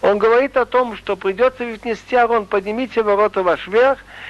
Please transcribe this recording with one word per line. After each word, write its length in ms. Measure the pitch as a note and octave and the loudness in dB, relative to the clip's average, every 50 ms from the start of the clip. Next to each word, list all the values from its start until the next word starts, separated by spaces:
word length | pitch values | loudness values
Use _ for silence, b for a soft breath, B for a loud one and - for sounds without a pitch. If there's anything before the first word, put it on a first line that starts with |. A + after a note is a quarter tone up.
Он 160 | - F#3+ G#3 G#3 | 0 0 2 2
говорит 400 | G3+ A3 A#3 B3 C4+ C4+ - C4 | 2 4 4 2 2 2 0 -2
о 80 | A#3 | -2
том, 280 | - - B3+ B3+ A#3 G#3 | 0 0 0 0 -2 -4
что 220 | - - - G3 | -8 -8 -6 -6
придется 480 | F3+ - G3 G3 F#3+ B3 C4 B3+ - A#3+ | -4 -4 -4 0 0 0 0 0 -4 -8
внести 520 | A#3 A3 G#3 - A#3+ G#3+ - - - B3+ | -8 -10 -8 -6 -6 -6 -8 -6 -2 0
Аарон, 280 | B3 A#3+ A3+ A#3 A3+ G3+ | 2 2 2 2 -2 -2
поднимите 580 | F3+ - G3+ F#3+ G#3 G#3+ A#3+ C4 - - A#3 | -2 -4 -4 -2 -4 -4 -4 -6 -2 -2 -2
ворота 400 | G#3+ G#3 G3+ G3+ G#3+ G#3 - G3 | 0 2 2 2 2 0 0 0
ваш 240 | F#3 F3 D#3 - - | 0 0 0 0 -2
вверх, 340 | F#3 G3 A3+ B3+ C#4 C4+ - - B B B B B | 0 2 2 4 2 2 -2 -6 B B B B B